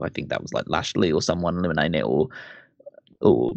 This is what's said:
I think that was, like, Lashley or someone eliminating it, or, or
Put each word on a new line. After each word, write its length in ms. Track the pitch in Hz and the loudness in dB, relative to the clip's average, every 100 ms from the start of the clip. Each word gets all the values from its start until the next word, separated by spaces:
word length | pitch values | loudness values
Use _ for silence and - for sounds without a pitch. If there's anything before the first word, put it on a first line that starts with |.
I 60 | - | -6
think 220 | - - | -6 -6
that 120 | - | -6
was, 100 | - | -4
like, 120 | - - | -6 -2
Lashley 440 | 80 - - 90 | -4 -2 0 2
or 100 | 78 | 2
someone 360 | - 87 85 87 | 0 0 0 0
eliminating 420 | 90 80 78 78 | 0 0 0 0
it, 40 | |
or, 240 | 55 69 80 - - - - _ - - _ - | 0 2 0 -4 -18 -20 -20 _ -20 -20 _ 2
or 320 | - 62 60 | 4 4 2